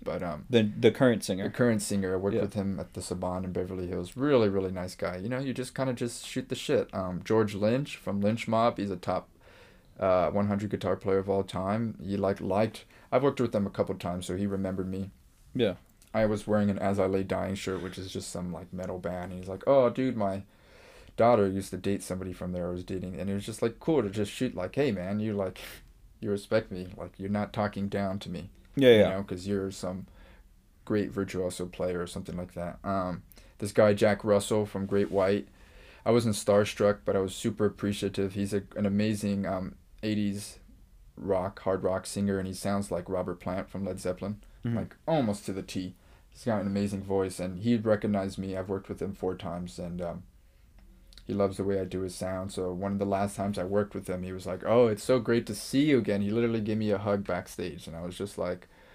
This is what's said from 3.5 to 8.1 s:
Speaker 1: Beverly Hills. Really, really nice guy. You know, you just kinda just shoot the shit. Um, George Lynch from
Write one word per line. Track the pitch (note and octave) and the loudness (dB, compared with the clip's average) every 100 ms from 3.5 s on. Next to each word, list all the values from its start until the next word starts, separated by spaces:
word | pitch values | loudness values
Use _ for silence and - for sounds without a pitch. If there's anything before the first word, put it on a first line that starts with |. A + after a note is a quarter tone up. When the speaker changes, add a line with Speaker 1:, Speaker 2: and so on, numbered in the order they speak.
Speaker 1:
Beverly | F2+ F#2 F#2 F2+ | -2 -4 -4 -4
Hills. | F2+ F2+ A#2+ | -4 -6 -2
Really, | D3 C3 G#2+ | 4 6 6
really | G2 F#2 | 4 0
nice | F#2 F#2 - | -4 -8 -4
guy. | F2+ F2+ | -4 -4
You | G2+ | -4
know, | B2+ | -4
you | C#3 | -4
just | A#2+ B2 | -6 -6
kinda | - C3 | -4 -2
just | A#2+ A#2+ - - | -2 -4 -6 -8
shoot | C3 B2+ | -6 -6
the | B2 | -4
shit. | - E3+ - | 2 2 2
Um, | G2 F#2 F2+ | -4 -4 -4
George | - A2 G#2 | 2 2 2
Lynch | G2+ G#2+ B2+ D3 - | 2 2 2 -2 -8
from | - | -4